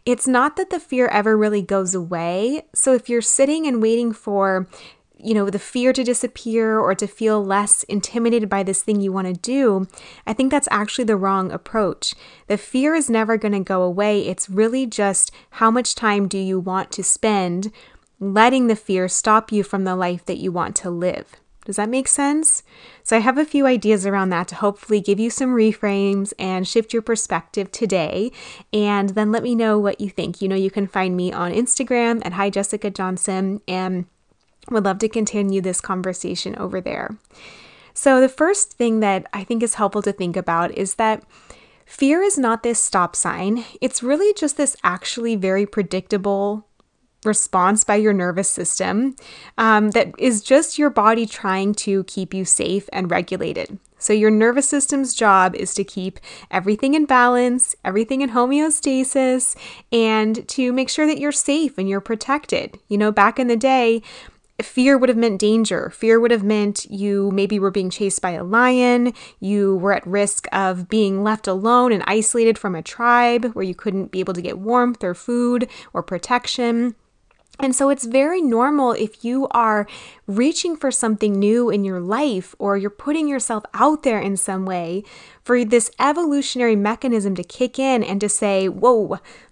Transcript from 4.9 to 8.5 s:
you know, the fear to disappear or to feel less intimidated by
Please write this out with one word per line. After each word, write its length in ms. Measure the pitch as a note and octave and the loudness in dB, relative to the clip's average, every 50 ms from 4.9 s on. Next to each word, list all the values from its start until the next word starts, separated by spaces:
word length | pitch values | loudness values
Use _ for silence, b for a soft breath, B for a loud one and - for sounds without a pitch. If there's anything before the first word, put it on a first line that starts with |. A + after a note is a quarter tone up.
| B B B B _ _ | B B B B _ _
you 160 | - A3 A3+ | -4 -2 0
know, 160 | G#3+ G3+ G3 | 0 0 0
the 80 | F#3+ G3+ | -2 -6
fear 340 | - - - B3 A#3+ B3+ B3+ | -6 -6 -4 0 2 2 2
to 120 | C4+ B3+ | 2 2
disappear 760 | A#3 B3 - - B3 - - - A3+ A3 A3+ A3+ A3 A3 A3 | 0 0 -2 -2 -6 -8 -8 -8 -4 -2 0 0 2 2 2
or 160 | A3 - F#3+ | 2 0 0
to 140 | F#3 G#3+ G3+ | -2 -4 -6
feel 360 | - - A3 A3 G#3+ G#3+ G3+ | -4 -2 0 0 2 0 0
less 380 | G3 F#3+ G3+ G#3 G3+ - - - | 0 0 0 0 0 0 -2 -2
intimidated 640 | - G3+ G#3 F#3+ - - A#3 A#3 A#3 A#3 A#3 G#3+ | -4 -4 -4 -4 -4 -4 -2 0 2 2 0 0
by 140 | G3 | 0